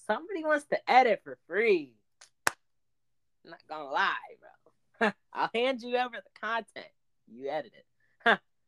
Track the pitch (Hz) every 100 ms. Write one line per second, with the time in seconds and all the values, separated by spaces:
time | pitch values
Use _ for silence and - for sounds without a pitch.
0 | - 220 339 392 311 294 - - - 240
1 | 254 196 - 127 - 180 226 180 135 110
2 | _ _ - _ - - _ _ _ _
3 | _ _ _ _ - 165 - 156 143 151
4 | 190 135 - - - - _ _ _ -
5 | 220 - _ - 151 226 247 254 240 247
6 | 247 226 - - 214 233 220 - 80 _
7 | _ _ _ 113 135 156 123 - _ _
8 | _ _ 233 214 _ _